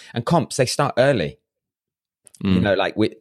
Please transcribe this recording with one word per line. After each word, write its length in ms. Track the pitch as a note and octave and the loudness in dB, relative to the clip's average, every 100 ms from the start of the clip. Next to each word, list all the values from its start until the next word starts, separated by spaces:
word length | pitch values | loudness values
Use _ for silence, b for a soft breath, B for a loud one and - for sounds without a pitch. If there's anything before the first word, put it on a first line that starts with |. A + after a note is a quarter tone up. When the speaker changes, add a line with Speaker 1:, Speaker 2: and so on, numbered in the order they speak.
| B | B
Speaker 1:
And 100 | A#2 | -8
comps, 320 | - E3 - - | 0 0 0 -2
they 100 | B2 | -2
start 280 | - C#3+ - | 0 -2 2
early. 420 | C3+ A#2+ D2 - _ _ _ _ _ _ _ _ _ - | 2 2 -2 -8 _ _ _ _ _ _ _ _ _ -6
You 60 | G2 F#2 | 0 2
Speaker 2:
Mm. 20 | |
Speaker 1:
know, 120 | G#2+ | 2
like, 220 | F#2+ F2+ - | 0 0 0
we, 200 | A2 - | -2 -2